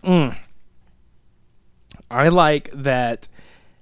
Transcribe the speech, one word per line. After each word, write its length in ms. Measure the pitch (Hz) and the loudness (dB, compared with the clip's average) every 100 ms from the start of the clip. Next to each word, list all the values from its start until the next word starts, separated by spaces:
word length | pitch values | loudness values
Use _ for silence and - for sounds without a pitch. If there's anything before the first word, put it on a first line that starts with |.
mm. 340 | 185 180 131 - - - - - - _ _ _ _ _ _ _ _ _ - - - | 0 0 0 -4 -12 -20 -20 -20 -20 _ _ _ _ _ _ _ _ _ -20 -20 -6
I 180 | 123 156 | 0 4
like 420 | 180 156 147 - | 4 4 0 -6
that 560 | 139 135 127 120 117 - - - - _ _ | -8 -4 -2 -2 -6 -12 -20 -20 -20 _ _